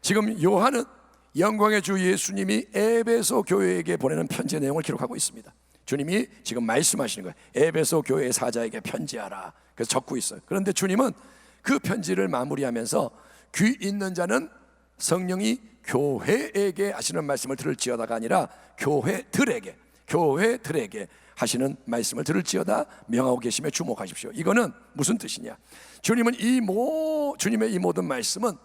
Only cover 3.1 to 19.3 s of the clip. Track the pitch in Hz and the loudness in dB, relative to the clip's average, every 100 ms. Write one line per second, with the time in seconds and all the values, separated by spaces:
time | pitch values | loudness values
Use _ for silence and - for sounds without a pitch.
3.1 | 233 185 - 196 190 190 180 165 170 135 | 2 4 2 2 2 4 2 0 0 0
4.1 | 156 160 - - 151 135 151 156 131 123 | 0 -2 -2 -2 -2 0 -2 -2 -4 -4
5.1 | - - 113 - _ _ _ - 139 147 | -4 -6 -6 -20 _ _ _ -4 -4 0
6.1 | 196 247 - - 117 113 120 165 - 123 | 0 -2 -8 -8 -4 0 2 2 0 -4
7.1 | 104 92 - - 123 160 160 151 165 - | -6 -10 -14 -8 2 4 4 2 2 2
8.1 | 135 131 123 123 117 117 110 - - 147 | 0 2 0 0 -2 -4 -6 -8 -6 -6
9.1 | 117 101 98 92 - _ - 117 127 - | -8 -10 -12 -14 -18 _ -8 -2 -2 -2
10.1 | 131 - 101 _ 196 196 190 190 196 262 | -4 -4 -8 _ -2 0 0 2 2 2
11.1 | - - - - _ - 277 - 196 170 | 0 -16 -20 -20 _ 0 0 0 -4 -2
12.1 | 185 190 135 131 131 135 117 117 - 120 | 0 0 0 -2 -2 -2 -2 0 0 0
13.1 | - - - _ - 214 277 196 202 190 | -6 -20 -20 _ 0 2 2 -4 -4 -4
14.1 | 180 180 233 320 - _ _ _ _ - | -2 0 0 -2 -16 _ _ _ _ -2
15.1 | 175 180 185 208 254 - _ - 127 143 | 0 0 0 0 -2 -6 _ -2 0 0
16.1 | 131 - 226 302 196 202 175 202 196 - | -2 2 0 2 0 -2 0 -4 -2 -4
17.1 | 170 147 139 127 135 156 139 123 120 113 | -4 -2 -4 -4 -6 -4 -4 -2 -2 -2
18.1 | 113 113 190 131 - - - 135 147 127 | -4 0 0 0 -8 -20 -4 0 0 0
19.1 | - - | -2 -4